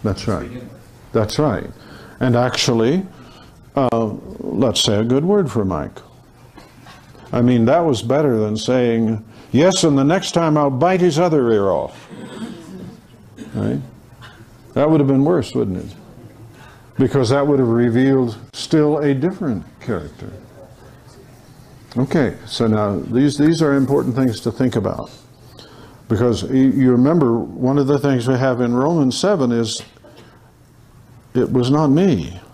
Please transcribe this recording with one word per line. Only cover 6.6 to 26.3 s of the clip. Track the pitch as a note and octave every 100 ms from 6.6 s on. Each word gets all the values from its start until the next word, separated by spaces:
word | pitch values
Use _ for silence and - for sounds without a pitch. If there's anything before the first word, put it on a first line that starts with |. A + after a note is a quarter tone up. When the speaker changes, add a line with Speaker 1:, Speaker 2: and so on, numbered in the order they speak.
| - - - - - - -
Speaker 1:
I | B2
mean, | A#2+ B2 A2+
that | D#3+
was | E3+ A#2
better | A2 C3+ D3+ A2+
than | G#2+ G#2+
saying, | - B2+ A#2+ A2+ A2+ A2 - - -
"Yes, | A#2 F3 F#3
and | E3 C#3
the | C3+
next | F#3 F#3+
time | F3 E3 D3+
I'll | C#3+
bite | C3 E3+ F#3
his | F3+ D3
other | F3+ D#3 A#2+
ear | A2 G2
off." | D#2+ C2+ - - - - - - E3+ - F#3 - - - - - - -
Right? | A#2+ G#2 C3+ C3+ - - - - - - - -
That | - D3
would | D#3+
have | C#3
been | C3+ C#3+
worse, | F3 A#2 B2+
wouldn't | A2+ F2+
it? | - - - - - - - - - - - -
Because | C3 C#3 A2+
that | C#3 C#3+
would | C#3+
have | B2
revealed | A#2 A#2+ A2+ C3+ C3+ B2 G#2+ -
still | - - D#3+ D3+ D3+
a | D3
different | C3+ D#3 F#3 E3+ G#2 - -
character. | - G2 D2+ - - - - - - - - - - - - - - - - - - A#2+
Okay, | C3 E3+ A#2+ - A2
so | - A2+
now | G#2+ G#2 F#2+
these, | - A2+ C#3+ C#3+
these | D3+ D#3+
are | D#3
important | C#3 B2+ C#3+ - A#2+
things | C3 G#2+
to | B2
think | - B2+ A#2
about. | G2 - - - - - - - - - - - -
Because | G#2+ B2